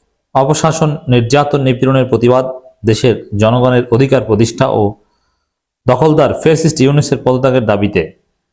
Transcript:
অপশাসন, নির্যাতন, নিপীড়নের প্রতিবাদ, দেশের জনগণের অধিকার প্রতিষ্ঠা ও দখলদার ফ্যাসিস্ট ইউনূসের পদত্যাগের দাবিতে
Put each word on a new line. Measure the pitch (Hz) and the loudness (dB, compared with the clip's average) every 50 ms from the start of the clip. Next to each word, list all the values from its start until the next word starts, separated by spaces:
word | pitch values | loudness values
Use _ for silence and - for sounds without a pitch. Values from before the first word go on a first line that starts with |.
| _ _ _ _ _ _ - | _ _ _ _ _ _ -2
অপশাসন, | 135 139 143 151 - - 160 147 - 160 156 147 - - 131 | 0 0 0 0 0 0 -2 -2 0 -2 -2 -2 -4 -2 0
নির্যাতন, | 123 123 117 113 135 143 143 - - 139 | 0 0 2 2 2 0 0 0 -2 -2
নিপীড়নের | 135 - 139 117 135 131 135 131 123 | 0 -2 -2 0 0 0 0 0 0
প্রতিবাদ, | 127 - 113 120 120 123 131 135 - - - - - _ _ 104 | 0 -2 0 2 2 2 2 0 -4 -8 -14 -18 -20 _ _ -2
দেশের | 110 110 - - 127 104 - - - 104 | -2 0 0 0 0 -2 -2 -4 -8 -4
জনগণের | 101 107 110 120 123 123 127 127 123 123 - | 0 0 2 2 2 2 2 2 0 0 0
অধিকার | 117 117 139 131 139 127 107 | 0 0 2 2 0 0 0
প্রতিষ্ঠা | - 107 104 113 110 - - 135 131 | 0 0 0 0 0 -2 -2 -2 -2
ও | 110 110 104 104 113 - _ _ _ _ _ _ _ _ _ _ _ _ _ _ _ _ - 127 | 0 -2 -2 -2 -4 -8 _ _ _ _ _ _ _ _ _ _ _ _ _ _ _ _ -2 -2
দখলদার | 123 - 160 160 151 151 143 120 - | 0 2 2 2 2 2 0 0 0
ফ্যাসিস্ট | - - 156 160 156 160 160 - - | 0 0 0 2 2 0 0 0 0
ইউনূসের | 127 139 143 147 143 - 135 120 - | 0 2 2 0 0 0 -2 -4 -2
পদত্যাগের | 127 127 127 131 135 127 127 113 | -2 0 0 0 0 0 0 0
দাবিতে | 107 104 98 104 98 98 92 80 - - _ _ _ _ _ _ _ | 0 -2 0 -2 -2 -2 -2 -4 -4 -8 _ _ _ _ _ _ _